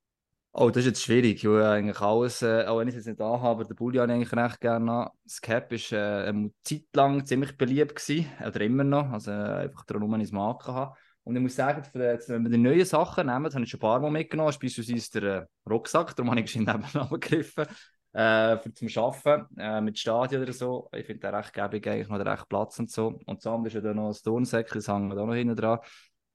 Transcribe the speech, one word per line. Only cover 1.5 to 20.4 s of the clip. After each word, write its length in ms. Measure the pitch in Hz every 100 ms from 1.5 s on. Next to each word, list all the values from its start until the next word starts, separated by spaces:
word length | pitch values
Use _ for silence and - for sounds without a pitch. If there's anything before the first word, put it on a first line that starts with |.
| 107
eigentlich 380 | 107 104 104 95
alles, 400 | 101 113 123 -
äh, 240 | 117 113 101
auch 140 | 113
wenn 80 | 120
ich 80 | 120
es 100 | 110
jetzt 140 | 107
nicht 20 |
anhabe, 400 | 110 123 123 110
aber 40 | 107
den 100 | 107
Pulli 240 | 120 127
habe 120 | 120
ich 40 | 120
eigentlich 180 | 117
recht 260 | 117 120 -
gerne 320 | 117 117 117
an. 180 | 120 - _
Das 160 | - -
Cap 320 | - 117 120
ist, 200 | 117 -
äh, 340 | 107 104 101 95
eine 260 | 104 104 -
Zeit 220 | - 151 _ 143
lang 280 | 139 139
ziemlich 320 | 139 135 139 -
beliebt 400 | 123 139 147 -
gewesen, 300 | - 151 151 -
oder 160 | 113 104
immer 220 | 104 131
noch, 280 | 139 143 139
also, 180 | 110 107
äh, 60 | 104
einfach 500 | 104 98 92 - -
darum, 260 | 104 107
wenn 100 | 110
ich 80 | 101
es 20 |
mag 340 | 98 104 123 -
habe. 300 | 127 139 - _ _
Und 120 | - 123
ich 60 |
muss 120 | 127 127
sagen, 280 | 135 147
für, 200 | 139 131
jetzt, 260 | 123 120 -
wenn 120 | 117
wir 80 | 117
die 80 | 117
neuen 260 | 123 165
Sachen 440 | 185 156 175 - 143
nehmen, 160 | 127
das 100 | 156
habe 100 | 139
ich 60 | 117
schon 80 | -
ein 40 |
paar 180 | 110 123
Mal 100 | 151
mitgenommen, 400 | 151 160 156 156
ist 100 | 139
beispielsweise 640 | 127 - 110 120 - 110
der, 200 | 101 95
äh, 20 | 90 _ -
Rucksack, 460 | 113 - 156 165 -
darum 160 | 120
habe 80 | 120
ich 80 | 110
geschwind 200 | 110 110
<laughs> 40 |
eben 100 | 107
abgegriffen, 840 | - 151 131 127 - 165 160 - 151 - - _ _
äh, 440 | 110 110 110 113 110
für 160 | 117
zum 140 | - 113 117
Arbeiten, 560 | 120 135 147 147 - -
äh, 220 | 107 107
mit 180 | 107 104
Stadion 420 | - 117 127 135